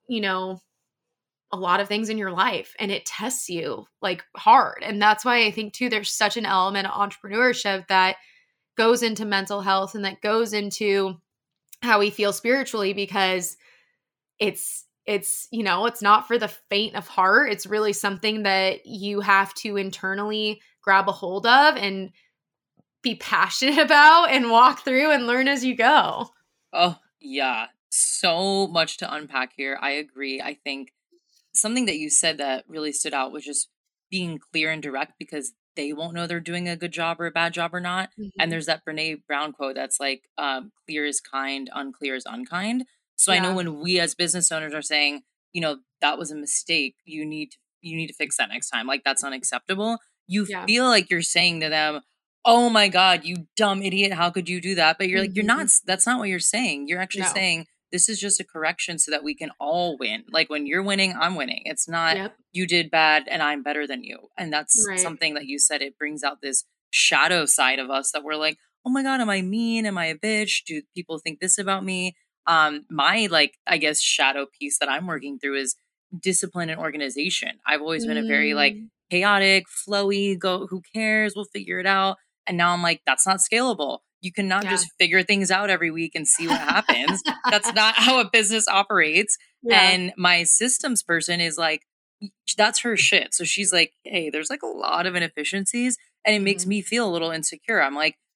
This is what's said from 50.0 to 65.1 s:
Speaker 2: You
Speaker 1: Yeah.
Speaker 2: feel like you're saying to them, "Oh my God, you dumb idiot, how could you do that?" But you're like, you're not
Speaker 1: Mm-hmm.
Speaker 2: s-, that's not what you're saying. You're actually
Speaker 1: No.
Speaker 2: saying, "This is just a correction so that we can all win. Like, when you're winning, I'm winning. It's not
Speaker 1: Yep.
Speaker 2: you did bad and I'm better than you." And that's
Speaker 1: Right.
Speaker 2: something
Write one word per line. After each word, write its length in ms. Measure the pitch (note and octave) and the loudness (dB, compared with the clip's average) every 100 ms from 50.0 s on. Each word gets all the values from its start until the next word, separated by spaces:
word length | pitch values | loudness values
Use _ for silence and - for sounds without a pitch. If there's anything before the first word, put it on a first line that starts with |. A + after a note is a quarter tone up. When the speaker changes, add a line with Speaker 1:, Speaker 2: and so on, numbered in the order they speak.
| _ _ - | _ _ -6
Speaker 2:
You 180 | F#3+ G3+ | -4 -4
Speaker 1:
Yeah. 180 | F#3+ F#3 | -4 0
Speaker 2:
feel 200 | A#3 B3+ | 2 4
like 240 | A3+ F3 | 4 4
you're 120 | F3 | 0
saying 400 | E3 F3 F3 E3 | 0 2 2 0
to 80 | D#3 | -2
them, 320 | D#3 D#3 D3+ - _ _ _ - | 0 0 -2 -10 _ _ _ 4
"Oh 240 | A#3 A#3+ | 6 6
my 180 | A3 G3+ | 6 4
God, 360 | F#3 F#3 F3+ D#3+ | 6 6 4 0
you 220 | F3 D#3+ - | -10 -10 0
dumb 260 | G#3 G3 | 0 0
idiot, 320 | G3 F#3+ G3 | -2 0 0
how 160 | F3 F3 | 0 0
could 180 | F3 E3+ | 0 -4
you 120 | F3+ | -4
do 140 | F3+ F#3 | -4 2
that?" 220 | D#3+ D#3+ | 2 2
But 100 | F#3+ | 0
you're 120 | F#3+ | 0
like, 140 | G3+ F#3+ | 0 0
you're 100 | G#3 | 2
not 120 | C#4 | 2
Speaker 1:
Mm-hmm. 60 | D4+ | 4
Speaker 2:
s-, 160 | - - | 2 2
that's 200 | F#3 - | 0 2
not 140 | B3 | 0
what 100 | G#3 | -2
you're 100 | F#3 | 0
saying. 480 | - A3 B3 C#3+ C#3+ | 0 0 0 -2 -4
You're 140 | F3 | -4
actually 200 | F#3 G3+ | -4 -4
Speaker 1:
No. 100 | F#3 | -2
Speaker 2:
saying, 340 | G3 F#3 E3 E3 _ _ | 0 0 -2 -6 _ _
"This 180 | F3+ D#3+ | 0 0
is 100 | G#3 | 0
just 200 | G3 - | -2 -2
a 40 | |
correction 540 | F3+ D#3+ D#3 F3+ - E3 | -4 -6 -4 -4 -4 -4
so 120 | - | -2
that 120 | D3+ | -2
we 120 | D3 D3 | -4 -8
can 160 | D#3 - | -10 -8
all 380 | C#3+ E3+ F3 C#3+ | -4 -2 -2 -4
win. 280 | A2 A2 - | -6 -6 -4
Like, 200 | D#3+ D#3 | -2 -2
when 160 | D3+ C#3+ | -4 -2
you're 160 | E3 | -2
winning, 300 | G3 G3 F#3+ F3+ | 0 0 -2 0
I'm 180 | E3 F3+ | -2 -2
winning. 260 | B2+ - - | -6 -8 -8
It's 220 | - - | -8 -4
not 300 | E3 E3 D#3+ | -2 0 0
Speaker 1:
Yep. 180 | G3+ - _ | -4 -12 _
Speaker 2:
you 140 | F3 F3+ | -6 0
did 220 | F3 E3 | 0 2
bad 360 | E3 D#3 D3+ C#3 | 2 4 4 0
and 120 | - | -2
I'm 180 | D3+ D3 | -2 -2
better 220 | C3+ D3 C#3+ | -4 -4 -4
than 160 | C3 | -8
you." 260 | A#2 - - - | -12 -16 -16 -12
And 140 | E3+ | -6
that's 320 | D3 D3+ - G#3+ | -4 0 0 2
Speaker 1:
Right. 100 | F#3 | -2
Speaker 2:
something 360 | F#3 | -4